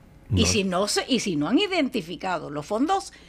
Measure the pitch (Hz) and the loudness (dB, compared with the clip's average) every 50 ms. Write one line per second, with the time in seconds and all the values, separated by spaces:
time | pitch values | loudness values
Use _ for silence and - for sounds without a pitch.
0 | - - - - - - - - 214 180 214 214 190 190 175 180 208 202 - 392 | -20 -20 -20 -20 -6 0 2 4 4 4 4 2 2 2 0 0 0 0 0 -2
1 | - - 254 208 - 202 160 147 147 165 240 349 415 359 381 339 285 240 - 220 | 0 0 0 0 0 0 0 0 0 2 2 2 2 2 0 0 0 0 -2 -4
2 | 160 165 175 - - 190 180 156 139 143 147 147 147 - 208 226 277 330 392 381 | -6 -6 -10 -8 -4 -4 -4 -4 -4 -6 -8 -8 -4 -2 0 0 2 2 2 0
3 | - - - - - | -2 -6 -16 -20 -20